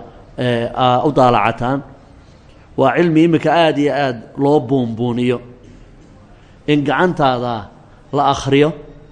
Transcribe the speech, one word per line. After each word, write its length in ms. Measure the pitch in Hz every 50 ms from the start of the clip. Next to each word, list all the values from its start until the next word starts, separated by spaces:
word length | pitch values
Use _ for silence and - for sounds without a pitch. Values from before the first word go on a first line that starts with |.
| - - - - - - -
ee, 340 | - 123 123 120 117 117 - -
aa, 280 | - 127 123 123 123 -
u 80 | 156
daalacataan. 680 | 131 139 131 123 120 107 101 117 120 - 120 123 139 139 135 - - - - - - - - - - - - - - - - - -
Waa 180 | - 135 131 120
cilmi 280 | 156 175 170 156 156 165
iminka 260 | 170 156 143 - 156
aad 260 | 147 170 165 156 139
iyo 140 | 143 143 143 131
aad 240 | 139 143 131 120 110 - - -
loo 220 | 139 139 143 151 151
buunbuuniyo. 800 | 131 117 139 131 123 113 113 104 120 123 117 120 123 123 123 120 120 - - - - - - - - - - - - - - - - - - - - - - - -
In 160 | 147 151 147 139
gacantaada 720 | 147 135 143 180 180 147 151 143 131 127 120 123 120 117 107 104 - - - - - - - - - 135
la 100 | 143 135 139
akhriyo 380 | 139 - - 131 139 139 147 156 - - - - - - - -